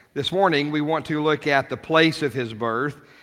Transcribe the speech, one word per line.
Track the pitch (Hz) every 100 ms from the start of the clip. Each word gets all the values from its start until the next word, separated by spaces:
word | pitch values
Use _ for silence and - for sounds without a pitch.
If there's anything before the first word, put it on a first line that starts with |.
| _
This | - 135
morning, | 175 196 151 147
we | 151
want | 147 160
to | 135 151
look | 151 151 151
at | 139 131
the | 123
place | - 160 160 -
of | 147
his | 113 120
birth, | 110 117 113 147 139 - -